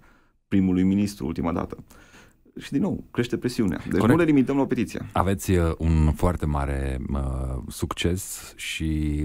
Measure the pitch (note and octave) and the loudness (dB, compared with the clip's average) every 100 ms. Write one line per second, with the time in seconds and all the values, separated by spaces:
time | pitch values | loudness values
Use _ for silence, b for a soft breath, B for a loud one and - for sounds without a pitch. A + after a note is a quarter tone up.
0 | b b b b _ G2 F#2+ F2+ F#2 G2 | b b b b _ 2 4 4 4 2
1 | G2+ - C#2 E2+ E2 - - - - B | 0 -2 -6 -4 -2 -2 -4 -10 -18 B
2 | B B B B _ - - C#3+ F#3+ A#2+ | B B B B _ -18 -6 -2 -2 -4
3 | - - A#2+ A2+ B2+ B2 G2 - - F#2 | -6 -4 -2 -2 -2 0 0 -2 -2 2
4 | A2 D#3+ D#3+ C#3+ B2 C#3 C3+ B2 F2+ - | 4 6 6 4 4 2 0 0 -2 -6
5 | G2+ F2+ F2 G2 - F2+ E2 - E2 D#2+ | -4 -2 0 0 2 2 2 2 2 4
6 | D2+ D2 F2+ E2 D#2 C#2+ C#2 C2+ C2+ C2 | 4 4 0 0 -2 -2 -2 -2 -4 -6
7 | - C#2 C2+ C2 C2 C2 - - - - | -4 -4 -4 -4 -4 -6 -8 -8 -8 -2
8 | F2 F#2 - - - - - - D#2+ D2+ | -2 -2 -6 -12 -14 -12 -10 -6 -2 -2
9 | D2+ D2 | -2 -2